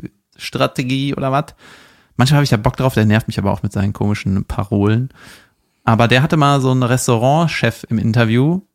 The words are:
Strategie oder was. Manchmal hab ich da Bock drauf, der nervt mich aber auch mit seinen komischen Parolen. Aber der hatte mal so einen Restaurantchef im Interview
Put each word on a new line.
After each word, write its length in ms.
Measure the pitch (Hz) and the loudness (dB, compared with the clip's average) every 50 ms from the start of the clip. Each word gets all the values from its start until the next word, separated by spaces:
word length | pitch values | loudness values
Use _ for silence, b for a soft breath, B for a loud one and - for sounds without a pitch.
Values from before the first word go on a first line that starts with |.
| - - - _ _ _ _ - | -14 -16 -18 _ _ _ _ -16
Strategie 760 | - - - 127 135 - - - 131 123 135 135 139 143 - | -16 -10 -4 -4 -4 -4 -2 -6 -4 -4 -4 -2 -2 -4 -4
oder 160 | - 139 135 | -4 -4 -2
was. 140 | 131 143 151 - - B B B B B B B B B B B B | -2 -2 -4 -4 -12 B B B B B B B B B B B B
Manchmal 220 | - 123 131 151 143 | 0 2 4 4 4
hab 60 | 143 | 4
ich 60 | - | 2
da 80 | - 104 | 0 0
Bock 200 | 113 131 - - | 0 -2 -2 0
drauf, 160 | 131 131 - | -2 0 2
der 120 | 117 110 | 2 2
nervt 220 | 107 107 110 - - | 4 2 2 0 -2
mich 100 | - - | -6 -4
aber 120 | 98 101 | -2 -2
auch 100 | 98 - - | -4 -4 -6
mit 100 | 101 - | -6 -4
seinen 200 | 101 98 98 98 | -2 -4 -4 -4
komischen 520 | - 104 104 104 - - 101 95 98 - | -4 -2 -2 -2 -2 -2 -2 -2 -2 -4
Parolen. 640 | - - - 95 - - 101 101 104 110 117 131 135 B B B B B B B B B B _ _ _ _ _ | -4 -6 -6 -4 -2 0 2 2 2 2 0 -2 -4 B B B B B B B B B B _ _ _ _ _
Aber 240 | 117 113 107 120 110 | 0 2 4 4 4
der 140 | 120 127 | 4 2
hatte 160 | 143 160 175 156 | 2 2 2 2
mal 240 | 143 143 143 139 | 2 2 2 2
so 80 | 131 131 | 2 0
einen 120 | 131 131 127 | 0 0 0
Restaurantchef 1040 | 117 127 127 - - 120 110 117 131 143 160 170 156 - - - 117 - - - - | 0 0 0 0 0 0 2 2 2 2 2 0 -2 -2 -2 -4 -4 -4 -6 -8 -6
im 80 | 120 107 | -4 -2
Interview 640 | 101 113 110 120 117 110 113 120 135 156 175 190 - _ _ | -2 0 0 2 2 2 2 2 2 2 0 -2 -6 _ _